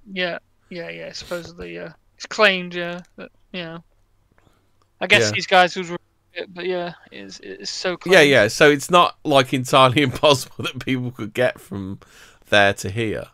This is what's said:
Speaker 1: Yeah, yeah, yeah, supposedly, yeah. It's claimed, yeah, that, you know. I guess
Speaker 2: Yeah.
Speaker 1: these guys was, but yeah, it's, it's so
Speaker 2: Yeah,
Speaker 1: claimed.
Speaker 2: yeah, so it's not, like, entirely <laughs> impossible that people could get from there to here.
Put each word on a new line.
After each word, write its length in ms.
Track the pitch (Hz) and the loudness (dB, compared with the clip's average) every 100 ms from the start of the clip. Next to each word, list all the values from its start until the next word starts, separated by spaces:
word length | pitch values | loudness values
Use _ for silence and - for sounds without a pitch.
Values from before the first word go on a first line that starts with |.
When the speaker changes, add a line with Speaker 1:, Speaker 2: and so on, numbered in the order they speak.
| 208 | -12
Speaker 1:
Yeah, 260 | 190 180 170 _ _ _ | -6 -6 -6 _ _ _
yeah, 180 | 180 165 | -14 -14
yeah, 220 | 170 165 | -14 -14
supposedly, 640 | 170 - 175 165 175 180 | -16 -12 -12 -12 -16 -16
yeah. 180 | 170 170 160 _ _ | -14 -16 -18 _ _
It's 100 | - | -14
claimed, 480 | - 208 185 180 | 2 2 2 -6
yeah, 260 | 175 175 175 175 - | -8 -8 -10 -16 -20
that, 140 | 190 _ _ | -20 _ _
you 100 | 185 | -14
know. 220 | 170 165 _ _ _ _ _ _ _ _ _ _ _ _ | -12 -14 _ _ _ _ _ _ _ _ _ _ _ _
I 60 | 185 | 0
guess 160 | 208 | 2
Speaker 2:
Yeah. 60 | 214 | 2
Speaker 1:
these 140 | 196 175 | -2 2
guys 300 | 190 180 190 | 4 4 0
was, 140 | 175 175 _ _ _ 175 175 | -10 -12 _ _ _ -16 -14
but 160 | 175 | -10
yeah, 300 | 175 180 175 165 _ | -6 -6 -6 -12 _
it's, 300 | - 196 185 | -20 -18 -18
it's 300 | - - 202 | -18 -14 -12
so 200 | - 185 | -8 -6
Speaker 2:
Yeah, 60 | 175 | -6
Speaker 1:
claimed. 340 | 170 185 147 | 4 6 6
Speaker 2:
yeah, 180 | 131 104 | 6 4
so 220 | - 151 | 4 4
it's 180 | 147 - | 4 2
not, 280 | 180 170 - | 4 4 0
like, 280 | - 139 131 | 0 2 2
entirely 500 | 139 123 143 131 123 | -2 2 4 6 4
<laughs> 0 | |
impossible 640 | 139 - 156 135 - - | 0 2 2 2 -2 -10
that 200 | - 131 | -10 -10
people 260 | 127 131 123 | -6 -6 -6
could 240 | 120 107 | -10 -10
get 260 | 120 123 - | -2 -2 -2
from 380 | - 98 95 98 _ _ - _ _ | -14 -12 -10 -12 _ _ -20 _ _
there 240 | 104 101 | 4 4
to 140 | 98 98 | 2 -6
here. 360 | 98 113 76 - | -6 -6 -6 -10